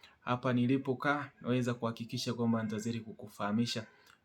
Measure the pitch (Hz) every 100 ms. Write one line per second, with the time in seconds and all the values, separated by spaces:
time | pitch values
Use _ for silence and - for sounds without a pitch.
0 | - _ - 123 131 123 123 135 139 127
1 | 147 147 131 - 117 127 123 120 113 117
2 | 113 123 123 117 117 113 110 107 117 117
3 | 110 - 107 - 104 107 120 117 107 -
4 | - -